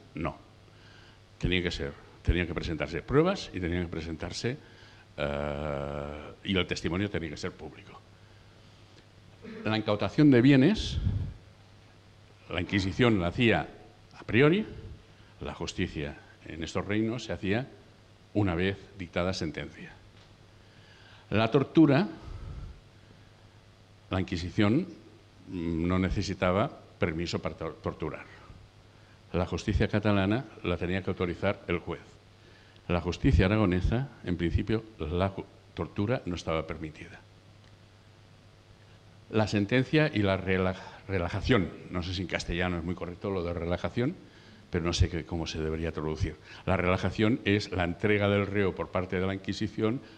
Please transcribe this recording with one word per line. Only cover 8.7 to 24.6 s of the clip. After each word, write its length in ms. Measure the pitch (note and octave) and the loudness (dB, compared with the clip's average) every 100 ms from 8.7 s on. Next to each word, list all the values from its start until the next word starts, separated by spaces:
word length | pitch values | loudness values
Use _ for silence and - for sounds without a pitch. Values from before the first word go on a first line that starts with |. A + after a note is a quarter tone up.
| - - - - - - - - - | -20 -20 -20 -20 -20 -20 -20 -16 -8
La 140 | G#2+ A2 | -2 -2
incautación 540 | G#2 G#2 G2+ - D3+ | 0 0 0 6 8
de 100 | B2 | 10
bienes, 560 | B2+ C#3 C3+ G#3+ - - - - - - - - - - - - - - - - - | 10 8 8 4 0 0 0 0 -4 -8 -18 -20 -20 -20 -20 -20 -20 -20 -20 -20 -6
la 120 | F2 | -4
Inquisición 600 | F2 G2+ F#2+ F2 B2 G#2 | 0 0 0 2 4 4
la 60 | F2 | 2
hacía 400 | - A#2+ E2+ - - - - - - | 2 4 4 0 -8 -20 -20 -20 -18
a 60 | |
priori, 420 | - G#2+ D3 F#3 A3 - - - - - - - | 0 4 6 4 0 -8 -14 -16 -20 -20 -20 -12
la 120 | C#2 | -10
justicia 640 | - E2 - F2+ E2 C#2+ C#2 - - - | -8 -8 -4 -4 -4 -8 -10 -18 -20 -14
en 160 | D#2 | -10
estos 200 | D#2 F#2+ F2+ | -6 -6 -2
reinos 400 | G#2 A2 B2 - | 0 0 -2 -6
se 80 | |
hacía 340 | F2 G2 G#2+ C3 - - - - - - | -6 -2 -2 -2 -12 -20 -20 -20 -20 -6
una 220 | G#2 G2+ E2+ | 0 0 2
vez 220 | F#2+ G2 - - | 0 -2 -8 -14
dictada 360 | E2+ F2+ F2+ | -6 -2 0
sentencia. 600 | F#2 D#2+ D2 C#2 - F3+ - - - - - - - - - - - - - - | -2 -4 -6 -10 -12 -18 -18 -20 -20 -20 -20 -20 -20 -20 -20 -20 -20 -20 -20 -2
La 200 | G2+ A2+ | 2 4
tortura, 560 | D3 C3+ - D#3 C#3 G#3+ - - - - - - - - - - - - - - - - - - - - | 4 4 8 8 8 2 -4 -12 -12 -12 -12 -12 -14 -20 -20 -20 -20 -20 -20 -20 -20 -20 -20 -20 -20 -4
la 100 | F#2 | -2
Inquisición, 680 | F2+ F2+ F2 - | -2 -2 -4 2